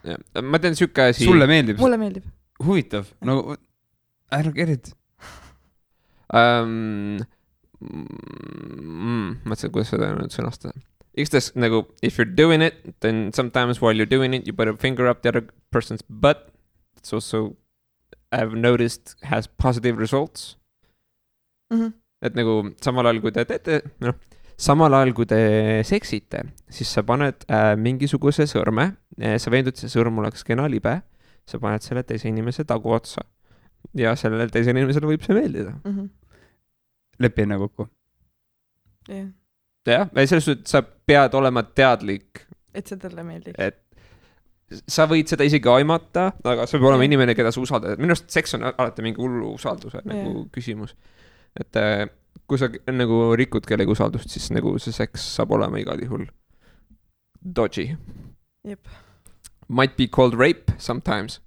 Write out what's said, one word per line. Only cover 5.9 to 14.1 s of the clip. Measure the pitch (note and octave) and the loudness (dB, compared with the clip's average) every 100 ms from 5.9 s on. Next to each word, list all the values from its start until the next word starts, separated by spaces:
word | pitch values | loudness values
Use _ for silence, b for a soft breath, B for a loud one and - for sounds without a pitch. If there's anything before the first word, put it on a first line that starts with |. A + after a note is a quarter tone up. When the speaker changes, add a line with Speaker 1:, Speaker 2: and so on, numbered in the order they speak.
| _ _ _ _ | _ _ _ _
Speaker 1:
Ähm, | A#2 A#2+ A#2+ A2+ A2+ A2 G#2 G2+ G2+ - _ _ _ _ _ | 4 6 4 0 -4 -6 -6 -6 -8 -10 _ _ _ _ _
mm, | - D#2 - - - - - - - - D#2 D#2+ A2 A#2+ G2 A2+ | -16 -14 -14 -16 -16 -16 -16 -16 -16 -14 -14 -8 -4 -4 -4 -8
mõtlesin, | - G#2+ - | -8 -6 -4
kuidas | G#2 G#2+ | -4 -2
seda | G#2+ G#2 | -2 -2
nüüd | - - | -4 -6
sõnastada. | - - - - C3+ - _ _ | -6 -8 -8 -14 -16 -20 _ _
Igatahes | - D3 C#3 - | -6 0 0 0
nagu, | B2+ A#2 A2+ G#2+ _ | -2 0 0 -2 _
if | A#2 - | -4 0
you're | A2 | 0
doing | F#2 E3 D#3+ | 4 6 6
it, | D#3+ - - - | 2 -2 -20 -4
then | A2 A2 G#2 | -2 -2 -2
sometimes | A2+ B2 B2+ A#2+ B2 | -4 -2 -2 -2 2
while | A#2 A2 | 2 2
you're | G#2+ | 2